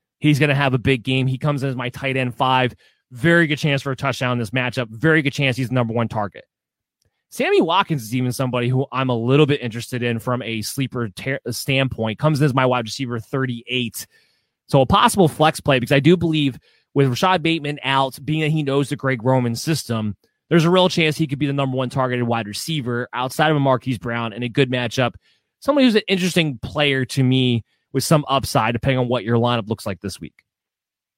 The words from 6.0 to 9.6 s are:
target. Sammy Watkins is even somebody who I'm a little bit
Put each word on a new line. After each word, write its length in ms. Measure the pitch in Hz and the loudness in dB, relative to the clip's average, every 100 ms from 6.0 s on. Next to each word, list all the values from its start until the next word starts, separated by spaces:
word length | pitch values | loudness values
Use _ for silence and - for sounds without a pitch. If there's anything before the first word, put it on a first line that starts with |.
| 113 | -4
target. 340 | 113 101 - - _ _ _ _ _ _ _ _ | -4 -6 -10 -20 _ _ _ _ _ _ _ _
Sammy 300 | - 311 403 | -4 0 2
Watkins 400 | 170 185 - 147 | 4 2 2 -2
is 140 | 107 127 | -2 -2
even 160 | 127 | 0
somebody 380 | 120 131 123 120 | -2 -2 0 0
who 180 | 127 139 | 0 0
I'm 180 | 123 131 | -2 0
a 60 | 120 | 0
little 300 | 117 139 147 | 4 4 4
bit 160 | 143 | 2